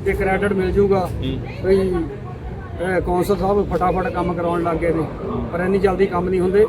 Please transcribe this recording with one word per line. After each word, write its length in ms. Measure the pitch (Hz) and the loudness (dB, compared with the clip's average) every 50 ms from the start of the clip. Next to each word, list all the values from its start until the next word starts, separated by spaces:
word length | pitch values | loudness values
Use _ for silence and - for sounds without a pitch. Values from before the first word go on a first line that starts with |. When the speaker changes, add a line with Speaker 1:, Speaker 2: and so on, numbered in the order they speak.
| - | -2
Speaker 1:
ਤੇ 80 | 196 | -2
ਕ੍ਰੈਡਿਟ 400 | 190 196 196 190 190 185 196 202 | -2 0 0 0 0 0 0 0
ਮਿਲ 200 | 202 190 185 180 | 0 0 0 2
ਜੂਗਾ। 280 | 175 196 202 196 196 196 | 4 4 4 4 4 2
Speaker 2:
ਹੂੰ। 380 | 180 - - - - 131 135 - - - - - - | 2 -2 -4 -4 -4 -4 -4 -6 -8 -8 -8 -4 2
Speaker 1:
ਵੀ, 120 | 185 196 | 4 4
ਇਹ 1200 | 196 185 185 180 170 160 - - - - - - - - - - - - - - - 170 185 185 170 | 4 4 2 0 -2 -2 -4 -6 -10 -10 -12 -12 -10 -10 -10 -10 -10 -10 -10 -6 -4 -2 0 0 0
ਕੌਂਸਲ 360 | - 180 175 180 170 190 202 | 0 0 0 0 2 0 0
ਸਾਹਿਬ 380 | 175 185 190 202 208 190 - 180 | 0 2 2 2 2 0 0 0
ਫਟਾਫਟ 340 | 165 180 180 175 185 180 175 | 0 2 2 0 0 -2 -2
ਕੰਮ 240 | - 180 175 170 | -2 -2 -2 -2
ਕਰਾਉਣ 300 | 170 170 170 170 170 170 | -2 -2 -2 -2 0 0
ਲੱਗ 140 | 170 170 165 | 0 0 0
ਗਏ 160 | 160 170 170 | 0 0 0
ਨੇ, 120 | 160 160 151 - - - - - - 120 117 - | 0 0 -2 -4 -6 -8 -8 -6 -4 -4 -4 -4
ਪਰ 80 | - 170 | -4 -2
ਇੰਨੀ 180 | 180 185 196 196 | 0 0 2 2
ਜਲਦੀ 280 | 185 196 185 180 196 | 2 2 4 2 2
ਕੰਮ 220 | - 180 175 180 185 | 2 2 -2 0 0
ਨਹੀਂ 120 | 185 180 | 0 2
ਹੁੰਦੇ। 260 | 180 190 185 202 220 | 2 4 4 4 4